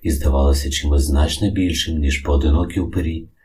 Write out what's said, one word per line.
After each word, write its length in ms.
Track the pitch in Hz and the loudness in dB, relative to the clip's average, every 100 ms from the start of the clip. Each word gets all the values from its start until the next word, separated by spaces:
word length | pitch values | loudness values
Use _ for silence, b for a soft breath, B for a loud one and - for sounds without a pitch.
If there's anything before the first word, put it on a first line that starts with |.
і 100 | 85 | -4
здавалося 580 | 69 71 67 69 71 69 | 0 2 2 2 2 0
чимось 340 | - 73 71 | -4 0 2
значно 480 | 67 69 78 - 101 | 2 2 2 0 -2
більшим, 460 | 98 90 78 - 78 | 0 -2 -2 -4 -2
ніж 200 | 69 - | -2 -2
поодинокі 600 | 73 71 69 76 - - | 0 2 2 2 0 -4
упирі, 480 | - 87 82 80 - b | -4 -4 -4 -6 -12 b